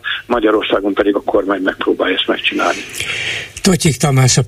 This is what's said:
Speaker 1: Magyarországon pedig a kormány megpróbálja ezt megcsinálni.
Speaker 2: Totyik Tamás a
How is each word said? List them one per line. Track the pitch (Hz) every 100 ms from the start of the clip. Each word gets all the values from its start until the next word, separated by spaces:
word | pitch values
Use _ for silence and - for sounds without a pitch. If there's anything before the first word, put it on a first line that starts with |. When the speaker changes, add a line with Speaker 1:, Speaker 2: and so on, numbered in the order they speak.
| - - -
Speaker 1:
Magyarországon | 120 110 107 - 110 101
pedig | 98 101 101
a |
kormány | - 107 95 98
megpróbálja | 92 - - - 92 92
ezt | -
megcsinálni. | - - 101 92 - - - - - - - - -
Speaker 2:
Totyik | - 180 165 131
Tamás | 151 135 131
a | -